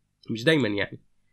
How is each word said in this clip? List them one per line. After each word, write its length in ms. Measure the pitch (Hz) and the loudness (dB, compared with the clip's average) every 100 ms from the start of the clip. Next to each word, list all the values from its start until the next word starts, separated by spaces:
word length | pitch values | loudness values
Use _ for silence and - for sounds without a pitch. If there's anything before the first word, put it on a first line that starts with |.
| _ _ - | _ _ -10
مش 140 | 110 | -2
دايما 240 | 135 156 110 | 2 2 2
يعني. 320 | 101 92 123 _ _ _ | -2 -6 -8 _ _ _